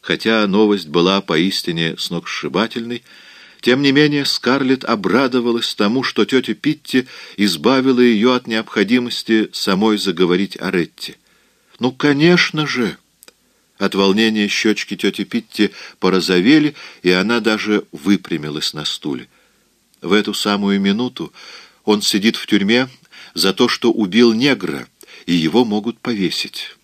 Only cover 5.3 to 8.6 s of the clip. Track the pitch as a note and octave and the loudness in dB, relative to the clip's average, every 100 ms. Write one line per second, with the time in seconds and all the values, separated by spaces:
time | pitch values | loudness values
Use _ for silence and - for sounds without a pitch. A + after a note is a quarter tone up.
5.3 | B2 A#2+ A#2 A#2 - G#2 B2 B2 - G#2+ | 0 -2 -2 -4 -2 0 0 -2 -2 0
6.3 | C3 B2 G#2+ C#3+ D3 - C3 B2+ - - | 0 -2 -4 -4 -4 -2 -2 -2 -14 -18
7.3 | - G2+ E2 A#2 C3 C3 B2 B2 A2 A#2+ | -2 0 2 2 2 2 4 4 4 2
8.3 | B2 A#2+ A2+ | 0 -2 -6